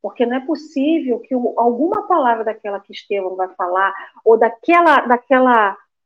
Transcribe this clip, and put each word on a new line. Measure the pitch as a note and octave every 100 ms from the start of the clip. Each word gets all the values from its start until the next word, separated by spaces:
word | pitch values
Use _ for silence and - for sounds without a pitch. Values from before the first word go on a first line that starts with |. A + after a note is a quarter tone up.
Porque | - - A#3+
não | B3+
é | C4
possível | D4+ - C#4+ C#4 - C4 A3+
que | - B3+
o, | B3 -
alguma | A#3 A3+ D#4+ G#4 G4+
palavra | F4 B3+ A3+
daquela | A3+ G#3+ G#3 G3
que | _
Estevão | G3+ - G3+ F#3 F#3
vai | F#3 F3+
falar, | F3+ F3+ F#3+ F3+ - _
ou | - A3+
daquela, | - - - E4+ E4+ C4+
daquela, | A#3+ A#3+ _ C4 B3+ A#3+ G3+ F#3+ _ _